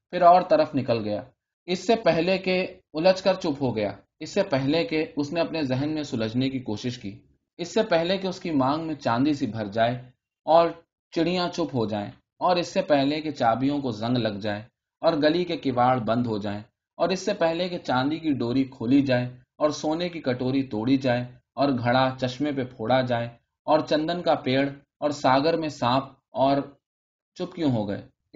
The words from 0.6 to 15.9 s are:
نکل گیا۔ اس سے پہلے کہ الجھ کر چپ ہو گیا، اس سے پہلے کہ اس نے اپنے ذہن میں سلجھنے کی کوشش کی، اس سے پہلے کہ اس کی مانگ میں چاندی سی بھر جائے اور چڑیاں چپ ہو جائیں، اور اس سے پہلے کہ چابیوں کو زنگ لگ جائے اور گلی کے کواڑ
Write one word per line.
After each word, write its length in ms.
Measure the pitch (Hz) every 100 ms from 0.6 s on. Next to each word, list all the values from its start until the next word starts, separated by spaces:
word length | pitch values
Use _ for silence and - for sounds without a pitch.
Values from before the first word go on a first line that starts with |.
| 151 139
نکل 280 | 123 117
گیا۔ 200 | 104 104 - _ _ _ -
اس 220 | 185 -
سے 80 | 226
پہلے 420 | 180 165 170 190
کہ 300 | 190 185 180 - _
الجھ 300 | 151 180 185
کر 100 | 196
چپ 300 | 185 175 139
ہو 120 | 135 107
گیا، 160 | 101 95 _ -
اس 100 | 156
سے 140 | -
پہلے 400 | 196 135 135 160
کہ 220 | 165 156 156 -
اس 180 | 143
نے 80 | 165
اپنے 220 | 156 160
ذہن 260 | 139 127 147
میں 140 | 156
سلجھنے 460 | 147 120 110 120 135
کی 100 | 135
کوشش 380 | 123 104 123 120
کی، 240 | 101 104 _ _ _ -
اس 160 | 170
سے 100 | 226
پہلے 340 | 220 170 170 190
کہ 100 | 185
اس 120 | 175
کی 120 | 180
مانگ 360 | 147 131 151 160
میں 80 | 147
چاندی 380 | 127 117 143
سی 140 | 143 131
بھر 180 | 110 104
جائے 460 | 110 117 127 - _ _ _ -
اور 240 | 185 226 - _ _ _
چڑیاں 380 | - 165 180 175
چپ 260 | 160 160 131
ہو 100 | 107
جائیں، 260 | 104 104 - _ -
اور 160 | 165 175
اس 120 | 170
سے 140 | 196
پہلے 400 | - 143 139 151
کہ 100 | 156
چابیوں 500 | 143 120 117 135 143
کو 100 | 131
زنگ 260 | 104 113 127
لگ 220 | 110 101
جائے 220 | 104 104 113 _ _ _
اور 120 | 156
گلی 320 | 160 151 165 175
کے 120 | 165
کواڑ 420 | 139 120 123